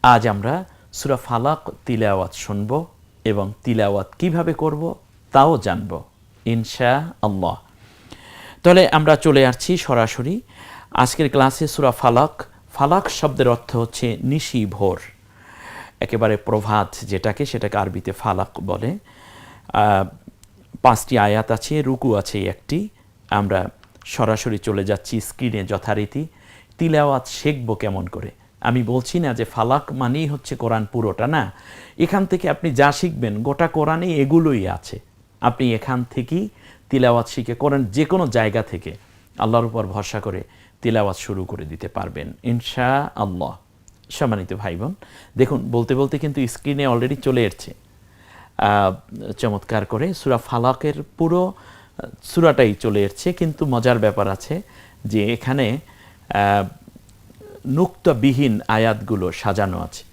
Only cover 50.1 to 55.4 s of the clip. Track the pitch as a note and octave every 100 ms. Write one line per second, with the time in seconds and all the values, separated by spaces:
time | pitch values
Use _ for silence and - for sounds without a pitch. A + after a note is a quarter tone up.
50.1 | F3+ - B2 - A#2+ B2 C3 D3+ D3 D3
51.1 | - E3 F3 F#3 G3 - - - - -
52.1 | - - - E3 C#3 A#2+ G2+ A2+ G#2 G2+
53.1 | - - F3 E3 D3 D3+ B2 A#2+ A#2 G#2+
54.1 | G2+ G2 F#2+ - D#3+ - - - - G#2+
55.1 | G#2+ G#2 A#2